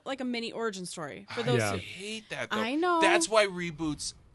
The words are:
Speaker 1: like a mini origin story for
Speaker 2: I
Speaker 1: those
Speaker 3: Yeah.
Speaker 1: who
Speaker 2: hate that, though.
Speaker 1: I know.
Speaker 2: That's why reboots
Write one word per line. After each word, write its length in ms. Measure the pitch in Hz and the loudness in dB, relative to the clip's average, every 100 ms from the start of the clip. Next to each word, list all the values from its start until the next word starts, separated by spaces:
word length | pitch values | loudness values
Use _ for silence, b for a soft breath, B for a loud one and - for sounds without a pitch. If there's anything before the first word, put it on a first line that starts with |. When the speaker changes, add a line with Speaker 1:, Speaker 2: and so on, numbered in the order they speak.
| - | -4
Speaker 1:
like 140 | 269 | -6
a 20 | |
mini 280 | 254 240 233 | -4 -4 -4
origin 340 | - 226 190 180 | -4 -4 -4 -8
story 400 | - 147 98 - | -8 -8 -10 -8
for 100 | - | -4
Speaker 2:
I 20 | |
Speaker 1:
those 160 | 226 120 | 2 2
Speaker 3:
Yeah. 140 | 107 | 2
Speaker 1:
who 40 | 98 | -2
Speaker 2:
hate 520 | - 175 208 220 - | -6 -10 -8 -8 -8
that, 200 | 143 117 | -8 -4
though. 60 | 214 | -2
Speaker 1:
I 160 | 220 294 | 0 0
know. 240 | 359 339 | 2 4
Speaker 2:
That's 260 | 302 - 320 | 6 4 6
why 180 | 220 202 | 6 6
reboots 680 | 175 175 156 160 147 - - - | 2 -4 -2 -2 -2 -6 -10 -20